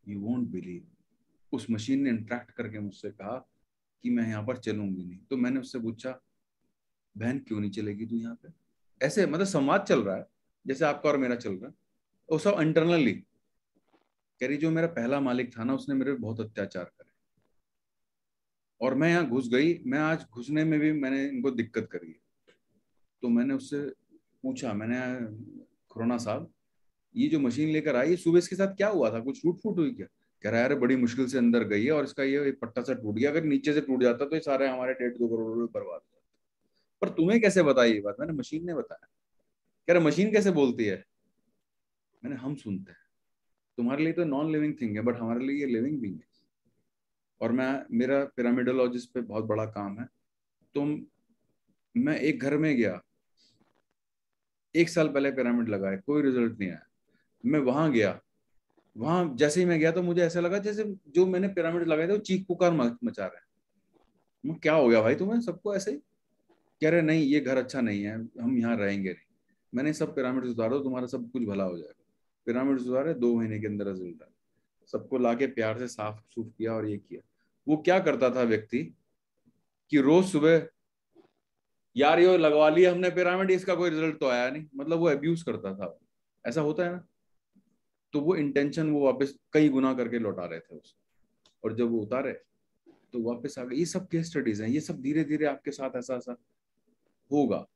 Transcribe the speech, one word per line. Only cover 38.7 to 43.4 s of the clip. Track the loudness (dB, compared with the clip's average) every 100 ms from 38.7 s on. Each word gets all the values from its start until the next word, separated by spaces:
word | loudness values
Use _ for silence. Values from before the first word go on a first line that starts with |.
बताया।" | -6 -8 -12 _ _ _ _ _ _ _ _ 2
कह |
रहा, | 4
"मशीन | 4 4 4
कैसे | 4 4
बोलती | 4 2 2 -2
है?" | -2 -10 _ _ _ _ _ _ _ _ _ _ _
मैंने, | -12 -8
"हम | -8 -8
सुनते | -6 -8 -8
हैं, | -20 _ _ _ _